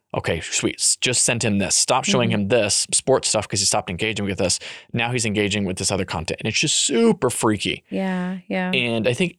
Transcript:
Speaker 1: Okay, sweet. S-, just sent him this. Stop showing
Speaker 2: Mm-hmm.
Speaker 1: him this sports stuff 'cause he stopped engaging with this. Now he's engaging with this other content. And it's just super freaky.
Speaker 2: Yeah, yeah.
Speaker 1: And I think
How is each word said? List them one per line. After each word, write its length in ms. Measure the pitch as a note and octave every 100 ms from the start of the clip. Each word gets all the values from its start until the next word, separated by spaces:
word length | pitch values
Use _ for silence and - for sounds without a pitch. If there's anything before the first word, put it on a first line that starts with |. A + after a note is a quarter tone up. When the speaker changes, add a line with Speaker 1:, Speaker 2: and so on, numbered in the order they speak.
| _
Speaker 1:
Okay, 260 | - - E2
sweet. 360 | - - - -
S-, 180 | - -
just 280 | B2+ A#2+
sent 200 | - A#2+
him 140 | A#2 G2+
this. 160 | F2
Stop 300 | - - B2+
showing 260 | B2+ C3 A#2
Speaker 2:
Mm-hmm. 120 | G#2+
Speaker 1:
him 60 | G2
this 380 | A#2+ G3+ - -
sports 360 | - - C3 -
stuff 180 | G#2+ -
'cause 120 | G2+
he 60 | G2
stopped 240 | G#2+ -
engaging 340 | F2 A2 G#2
with 140 | G2+ G2
this. 200 | F#2 - - - -
Now 180 | A#2+ A#2
he's 140 | B2 A2
engaging 380 | G2+ G#2 G#2
with 140 | F#2+ F#2
this 120 | F#2+
other 140 | G2
content. 360 | F#2 F2 D#2 -
And 80 | A2
it's 100 | -
just 180 | D#3 -
super 520 | - A#3 A#3 - B2+
freaky. 560 | - A2+ G#2 - - -
Speaker 2:
Yeah, 480 | F#3+ F#3+ F#3 F3+ F#3 -
yeah. 220 | F#3+ F#3
Speaker 1:
And 340 | C3 A#2+ A2+ A#2
I 40 |
think 220 | B2 F3+